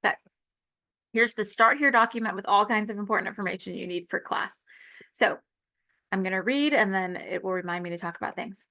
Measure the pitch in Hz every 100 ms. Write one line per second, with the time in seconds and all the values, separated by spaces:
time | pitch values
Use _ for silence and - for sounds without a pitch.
0 | 208 - _ _ _ _ _ _ _ _
1 | _ 220 233 - 214 - 226 285 285 240
2 | 233 240 220 190 196 202 214 220 214 202
3 | 202 214 185 208 190 185 - 180 185 175
4 | 175 - - - - - - - - -
5 | - - 233 - _ _ _ _ _ _
6 | _ 190 185 190 185 277 294 294 208 190
7 | 185 180 - 180 190 185 180 175 175 175
8 | 175 170 - - - 196 -